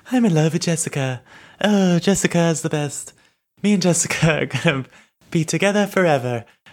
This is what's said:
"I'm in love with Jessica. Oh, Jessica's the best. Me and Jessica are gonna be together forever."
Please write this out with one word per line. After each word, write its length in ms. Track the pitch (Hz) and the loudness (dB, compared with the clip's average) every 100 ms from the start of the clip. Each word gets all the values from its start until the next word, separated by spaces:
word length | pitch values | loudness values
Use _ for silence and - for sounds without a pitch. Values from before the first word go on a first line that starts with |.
| - | -2
"I'm 120 | 254 233 | 0 2
in 100 | 156 | 2
love 180 | 156 | 2
with 80 | 165 | 0
Jessica. 600 | - 160 - 147 131 123 _ - - - | -2 -4 -4 -4 -4 -6 _ -20 -20 -4
Oh, 340 | 202 202 185 175 | 0 2 4 2
Jessica's 640 | 196 185 175 175 170 160 | 2 0 0 2 0 0
the 80 | 160 | -4
best. 440 | 151 147 - - _ _ _ _ _ | -4 -6 -8 -16 _ _ _ _ _
Me 100 | 202 | 0
and 80 | 202 | 2
Jessica 600 | 180 165 - - 160 147 | 2 0 0 0 2 2
are 20 | 139 | -2
gonna 400 | 127 165 135 127 - _ _ - | -2 0 -2 -6 -16 _ _ -6
be 120 | 170 | -4
together 440 | 156 160 196 208 196 | -2 0 0 0 0
forever." 580 | 202 175 139 123 117 - _ - | 0 2 2 0 -6 -8 _ -20